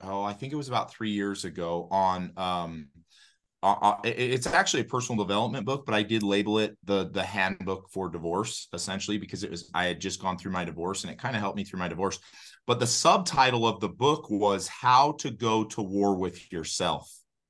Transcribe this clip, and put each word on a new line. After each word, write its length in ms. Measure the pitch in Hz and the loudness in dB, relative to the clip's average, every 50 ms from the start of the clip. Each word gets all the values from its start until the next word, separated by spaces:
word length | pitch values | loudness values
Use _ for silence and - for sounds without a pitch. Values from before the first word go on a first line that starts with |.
oh, 220 | 95 95 98 98 101 | -10 -8 -6 -4 -4
I 100 | 104 104 | -4 -6
think 200 | - 135 135 151 | -6 -8 -6 -6
it 20 | |
was 140 | 151 139 131 | -6 -4 -2
about 220 | 123 110 - - | 0 -2 -2 -2
three 200 | - - 113 107 | -6 -6 -4 -2
years 340 | 104 101 101 101 98 - - | 0 0 0 -2 -2 -4 -6
ago 420 | 92 - 90 85 85 85 85 85 87 | -8 -6 -6 -4 -4 -4 -4 -4 -2
on, 400 | 95 98 95 92 92 92 90 87 87 | 0 2 2 2 2 0 -4 -6 -6
um, 520 | 95 92 90 90 87 85 82 82 80 73 69 _ 82 - _ _ - - _ _ _ _ _ _ _ | -6 -4 -2 -2 -2 -4 -6 -8 -12 -14 -16 _ -20 -20 _ _ -20 -20 _ _ _ _ _ _ _
uh, 140 | - 98 101 - | 2 2 4 6
uh, 180 | 101 104 - - - | 6 4 4 4 0
it, 140 | 117 - | -2 -2
it's 300 | - 123 120 127 127 123 | 0 0 0 0 0 0
actually 340 | 123 160 180 196 - - 139 | 2 4 4 4 4 2 0
a 40 | - | 0
personal 380 | - - 123 117 - 120 107 101 | -2 -2 -4 -2 -2 -2 -2 0
development 440 | 90 98 104 120 107 92 135 101 | 0 0 0 0 0 -2 -4 -4
book, 180 | 123 127 - - | -4 -4 -4 -2
but 80 | - 110 | 0 0
I 80 | 104 | 0
did 220 | 104 101 113 110 104 | 2 2 0 0 2
label 340 | 98 101 101 104 107 104 | 2 2 2 2 2 2
it 180 | 110 107 104 - - - | 2 2 0 -2 -6 -2
the, 280 | 92 101 98 92 - | 0 0 0 0 0
the 100 | - 98 | -2 -4
handbook 680 | 90 92 98 101 95 95 98 - 95 95 95 92 - - | -4 -2 0 0 0 0 0 -4 -6 -6 -6 -6 -8 -10
for 180 | - 95 92 87 | -6 -6 -6 -6
divorce, 580 | 80 82 80 82 87 95 110 117 - - - - - | -6 -6 -4 -2 -2 -2 -2 -2 -6 -10 -12 -10 -10
essentially, 460 | 90 - - 95 98 - - 104 101 | -8 -6 -6 -6 -6 -4 -2 -4 -4
because 240 | - - - 87 101 | -4 -6 -8 -8 -8
it 80 | - | -8
was, 180 | - 87 - - - | -8 -10 -10 -6 -2
I 100 | 85 90 | 0 0
had 160 | 90 85 78 | 0 0 -2
just 180 | 92 95 90 - | -4 -6 -6 -4
gone 200 | 98 95 92 90 | -4 -4 -4 -4
through 140 | - 98 92 | -4 -6 -4
my 120 | 90 87 | -4 -4
divorce 380 | 85 76 80 85 90 98 - - | -6 -6 -6 -4 -4 -4 -6 -6
and 80 | 87 | -10
it 100 | 73 - | -10 -8
kinda 160 | - 127 127 | -6 -4 -4
helped 200 | 104 104 98 101 | -2 -2 -4 -4
me 60 | 104 92 | -6 -6
through 160 | - - 92 | -6 -6 -6
my 80 | 90 | -4
divorce. 300 | 85 82 82 95 95 - - - - - - - - - - - | -4 -2 -2 -2 -2 -2 -6 -12 -18 -20 -20 -20 -20 -20 -6 -2
But 140 | - 120 113 | -2 0 2
the 80 | 120 | 2
subtitle 800 | 120 - - - 165 190 208 180 - - 135 131 131 123 117 117 | 0 2 4 6 6 6 6 4 2 2 4 4 4 4 4 4
of 140 | 113 101 95 | 2 2 2
the 80 | 104 95 | -2 -4
book 420 | 82 - 123 143 156 156 - - | -2 2 2 2 2 2 0 -2
was 360 | 107 98 104 101 98 95 92 | 0 2 4 4 2 2 -2
How 440 | - - - - 127 127 131 143 151 151 151 | -6 -6 0 4 6 8 8 8 6 2 -2
to 100 | - 139 | -6 -8
Go 340 | 110 101 117 113 110 110 107 | -6 -2 0 2 2 2 0
to 180 | 107 - - 104 | -2 -4 -6 -4
War 320 | 92 98 101 101 101 98 | -2 0 2 4 4 4
with 360 | 90 95 87 87 - - - | 2 0 -4 -4 -8 -12 -10
Yourself. 600 | 90 82 78 - - - 92 87 76 71 - - - - _ _ _ _ _ | -8 -8 -6 -4 -4 -2 0 0 -2 -2 -6 -14 -20 -20 _ _ _ _ _